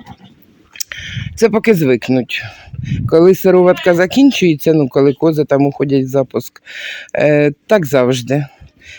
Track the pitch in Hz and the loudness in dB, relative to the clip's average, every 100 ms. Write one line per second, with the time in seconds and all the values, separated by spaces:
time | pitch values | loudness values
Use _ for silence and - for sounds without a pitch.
0 | - - - _ _ _ _ - - - | -20 -20 -20 _ _ _ _ -16 -16 -14
1 | - - - - 220 214 233 190 143 123 | -14 -12 -12 -2 0 0 2 2 2 0
2 | - 127 117 - - - - - - - | 0 -2 -2 -8 -12 -18 -20 -12 -8 -6
3 | - 165 180 190 190 180 180 180 185 175 | 0 4 4 4 2 4 4 2 2 0
4 | 185 247 277 - 185 151 - 160 135 143 | 0 2 2 2 0 0 0 0 0 2
5 | 139 131 160 151 143 139 143 139 143 139 | 0 2 0 0 0 0 0 -2 -2 -2
6 | 131 135 131 117 - - - - - - | -2 -2 -4 -6 -8 -14 -20 -16 -14 -16
7 | - - 147 147 147 147 - 214 147 139 | -10 -2 0 2 0 -2 -2 0 0 0
8 | 123 131 117 143 143 _ - _ - | 2 0 -2 -4 -4 _ -20 _ -20